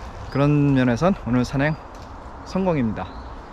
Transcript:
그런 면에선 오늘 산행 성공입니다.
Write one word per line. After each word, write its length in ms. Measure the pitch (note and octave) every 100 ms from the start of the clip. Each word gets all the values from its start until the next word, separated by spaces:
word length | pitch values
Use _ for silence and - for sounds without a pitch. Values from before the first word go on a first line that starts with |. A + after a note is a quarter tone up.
| - - -
그런 440 | C3 C#3+ D3 C#3+
면에선 400 | C3+ B2 A#2 E3+ G3+ -
오늘 180 | B2
산행 300 | B2 C#3 D3 D#3 - - - - - -
성공입니다. 640 | - F#3 F#3+ D#3 A2+ F#2 F#2+ - - - -